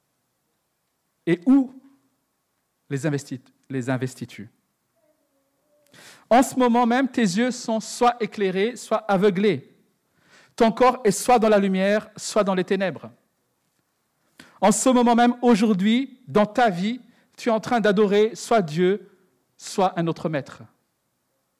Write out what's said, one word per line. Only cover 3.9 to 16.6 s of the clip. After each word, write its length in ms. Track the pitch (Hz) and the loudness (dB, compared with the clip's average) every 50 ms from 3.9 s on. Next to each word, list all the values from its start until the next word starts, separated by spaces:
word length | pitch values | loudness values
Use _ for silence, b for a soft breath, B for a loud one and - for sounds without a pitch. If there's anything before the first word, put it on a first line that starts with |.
investis-tu ? 580 | 131 120 127 127 - - 117 - - - 98 - _ _ _ _ _ _ _ _ _ _ _ _ _ _ _ _ _ _ _ _ _ _ _ _ _ _ _ _ B B B B B B B B | -4 -4 -6 -8 -10 -14 -18 -18 -16 -20 -20 -20 _ _ _ _ _ _ _ _ _ _ _ _ _ _ _ _ _ _ _ _ _ _ _ _ _ _ _ _ B B B B B B B B
En 100 | 226 254 | 4 4
ce 160 | 277 - - | 4 4 0
moment 300 | 262 247 240 226 240 247 | 0 2 2 4 2 2
même, 220 | 226 240 262 277 247 | 2 2 0 0 -2
tes 120 | - 269 | 0 0
yeux 300 | 233 190 165 214 247 254 | 0 0 2 0 -2 -2
sont 280 | 240 - - - 220 220 | -2 -6 -6 -6 -6 -6
soit 360 | - - - - 240 240 240 - | -6 -8 -4 0 0 0 0 0
éclairés, 560 | 220 - - 214 202 185 180 190 202 233 254 | -8 -8 -6 -4 -4 -2 -2 -2 -2 -4 -4
soit 300 | - - - 220 214 220 - | -8 -8 -6 -6 -4 -2 -2
aveuglés. 640 | 196 180 202 208 175 185 214 208 160 127 - _ _ _ _ _ _ _ _ _ b b b b b b b b b | 0 2 2 0 0 2 0 0 -2 -2 -8 _ _ _ _ _ _ _ _ _ b b b b b b b b b
Ton 160 | - 233 226 | 2 2 2
corps 280 | 226 - 247 254 247 247 - | 4 4 2 2 2 2 -2
est 80 | 202 | -2
soit 260 | - - - - 247 | -2 0 0 2 2
dans 120 | 240 220 220 | 4 4 4
la 100 | 214 202 | 2 2
lumière, 500 | 196 196 190 185 190 202 208 214 - - - | 2 0 -2 0 0 0 0 -2 -4 -8 -18
soit 260 | - - - - 214 202 | -14 -12 -4 -2 -2 0
dans 120 | 202 190 | 0 0
les 80 | 185 180 | -2 -2
ténèbres. 480 | - 202 190 196 180 143 120 - 113 - _ _ _ _ _ _ _ _ _ _ _ _ _ _ _ _ _ _ _ _ _ b b b b b b b b | -2 -2 -2 -4 -6 -6 -10 -16 -20 -20 _ _ _ _ _ _ _ _ _ _ _ _ _ _ _ _ _ _ _ _ _ b b b b b b b b
En 120 | 185 214 | 2 2
ce 180 | - - - 262 | 2 2 2 2
moment 260 | 254 247 240 240 233 | 4 4 4 4 4
même, 200 | 233 240 240 240 - | 4 4 2 2 2
aujourd'hui, 800 | 254 240 240 185 233 214 220 175 190 220 226 247 269 - - _ - | 2 2 4 4 4 0 0 0 0 0 0 0 -2 -6 -12 _ -12
dans 180 | - 135 208 208 | -4 0 0 0
ta 240 | 208 208 262 | 0 0 0